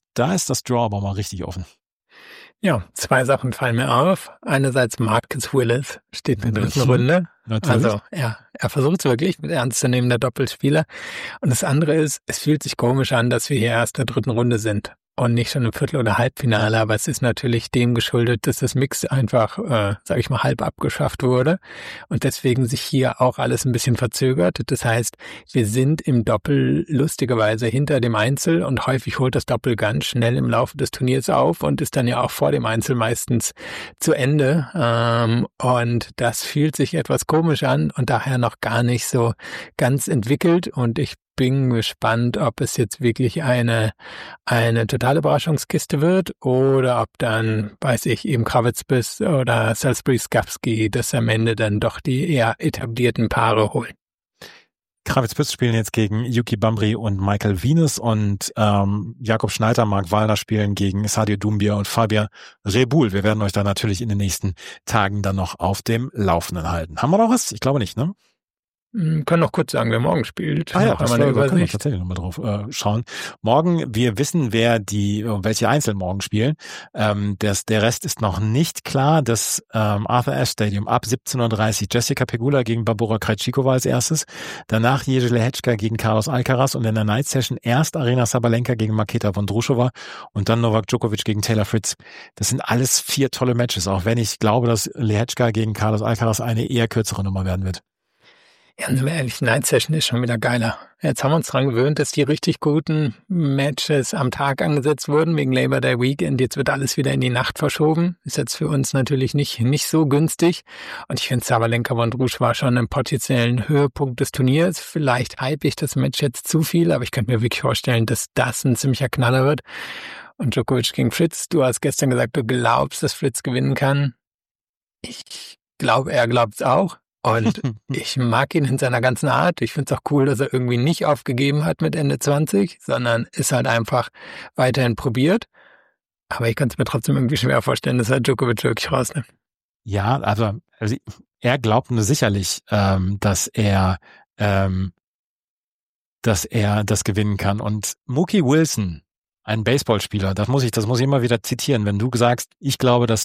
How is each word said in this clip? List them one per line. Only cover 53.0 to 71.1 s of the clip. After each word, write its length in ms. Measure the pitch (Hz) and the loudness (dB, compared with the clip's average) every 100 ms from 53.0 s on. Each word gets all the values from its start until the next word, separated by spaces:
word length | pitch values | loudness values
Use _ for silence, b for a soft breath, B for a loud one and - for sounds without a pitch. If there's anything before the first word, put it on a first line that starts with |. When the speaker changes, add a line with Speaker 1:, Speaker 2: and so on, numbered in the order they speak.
| 120 120 110 | 0 0 0
Speaker 2:
Paare 420 | - 113 110 104 | 2 2 2 2
holen. 220 | 120 120 - _ _ _ _ B B B _ _ _ - | -2 -8 -14 _ _ _ _ B B B _ _ _ -2
Speaker 1:
Kravitz 280 | - 117 | 0 0
Pütz 180 | - 147 | -2 -4
spielen 220 | - 123 | 0 0
jetzt 200 | 113 110 | 2 0
gegen 320 | - 107 107 123 | 0 0 0 -2
Yuki 320 | 120 113 104 | -2 0 0
Bambri 380 | 110 110 104 110 | 0 2 0 0
und 220 | 110 98 | -2 0
Michael 440 | 98 101 104 92 | 0 0 0 0
Venus 360 | 117 160 156 - | 2 4 2 0
und, 540 | 117 107 104 98 - - | 0 0 0 -2 -4 0
ähm, 600 | 104 101 98 104 113 117 | 2 4 2 -2 -6 -6
Jakob 320 | 113 113 104 | -2 0 0
Schneider, 360 | - 107 120 107 | 0 2 2 2
Mark 240 | 98 90 | 0 0
Wallner 260 | 104 110 104 | 2 2 0
spielen 380 | - 107 104 | 0 0 0
gegen 340 | 92 98 98 107 | 0 0 0 -2
Sadio 300 | - 107 101 | 0 0 0
Doumbia 380 | 107 104 104 101 | 0 0 0 0
und 120 | 98 | -2
Fabien 400 | - 113 107 104 B B B 104 | 0 2 2 -2 B B B -2
Reboul. 460 | 101 123 156 117 | 2 4 4 2
Wir 120 | 98 | 2
werden 180 | 104 107 | 0 2
euch 100 | 101 | 0
da 120 | 101 | 0
natürlich 380 | 101 98 110 92 | 0 0 -2 -2
in 80 | 120 | -2
den 80 | 101 | -2
nächsten 340 | 98 - 95 B B B | -2 -2 -4 B B B
Tagen 380 | - 113 98 101 | -2 0 0 0
dann 140 | 98 98 | -2 -2
noch 220 | 92 - | -4 -2
auf 220 | 90 98 | -2 -2
dem 300 | - 113 127 | -2 -2 -2
Laufenden 580 | - 98 85 - 90 80 | -2 0 0 -2 -6 -4
halten. 280 | 85 80 78 | -4 -6 -4
Haben 120 | 139 | 0
wir 80 | 196 | 4
noch 120 | 226 | 4
was? 220 | 247 - | 2 -2
Ich 80 | 104 | -4
glaube 180 | - 143 | -2 0
nicht, 180 | 98 - | -2 -4
ne? 160 | 160 - _ _ _ _ _ _ _ | -4 -6 _ _ _ _ _ _ _
Speaker 2:
Mm, 280 | 233 160 156 | -4 0 0
können 160 | - 170 | 0 2
noch 120 | 160 | 2
kurz 200 | - 120 | 0 -2
sagen, 180 | 127 117 | -2 0
wer 100 | 113 | 0
morgen 260 | 127 170 113 | 0 0 -2
spielt. 500 | - 151 151 160 185 | -6 -4 -4 -2 2
Speaker 1:
Ah 60 | |
ja, 80 | 220 | 2
Speaker 2:
Noch 80 | - | 2
Speaker 1:
das 140 | 123 | 2